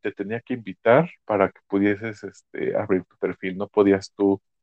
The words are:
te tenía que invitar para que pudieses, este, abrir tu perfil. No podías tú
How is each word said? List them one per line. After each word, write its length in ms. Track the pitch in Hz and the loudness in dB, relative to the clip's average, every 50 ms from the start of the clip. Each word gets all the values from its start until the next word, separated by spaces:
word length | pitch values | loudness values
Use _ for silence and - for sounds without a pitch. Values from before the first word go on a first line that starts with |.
te 100 | - 107 - | -10 -8 -8
tenía 280 | - 98 98 113 117 | -8 -8 -8 -8 -8
que 140 | - - 127 | -8 -8 -10
invitar 540 | 120 107 95 92 _ - 113 120 147 170 170 - _ _ | -8 -10 -12 -12 _ 2 4 4 4 4 0 -4 _ _
para 240 | - 107 98 95 90 | -2 0 2 2 0
que 80 | - _ _ | -2 _ _
pudieses, 560 | _ 101 98 101 104 101 101 117 113 101 - - | _ 0 0 2 2 0 -2 -6 -10 -10 -12 -14
este, 540 | 95 - _ _ _ - - - - - | -18 -18 _ _ _ -10 -6 -4 -4 -2
abrir 280 | - 107 104 95 92 87 | -4 -2 -2 -2 -2 -2
tu 120 | _ _ | _ _
perfil. 400 | _ - 90 87 - - 95 92 | _ -6 -6 -6 -6 -8 -10 -8
No 100 | 92 101 - | -8 -10 -2
podías 440 | - 107 101 98 98 95 - - _ | 0 2 4 4 4 2 0 -6 _
tú 280 | - 101 98 98 - _ _ _ _ | -2 0 0 0 -2 _ _ _ _